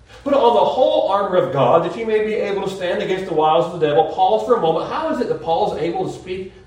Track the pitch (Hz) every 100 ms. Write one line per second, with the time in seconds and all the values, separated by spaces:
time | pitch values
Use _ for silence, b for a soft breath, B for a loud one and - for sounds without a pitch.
0 | B B 277 277 233 208 - - 294 311
1 | - 202 196 185 - 139 135 165 175 233
2 | 226 214 214 208 202 196 190 - 180 202
3 | 180 185 - 156 156 160 170 180 151 147
4 | 156 - 190 214 254 240 - - - 247
5 | 320 247 220 160 165 165 202 - 165 185
6 | 151 - 185 185 190 B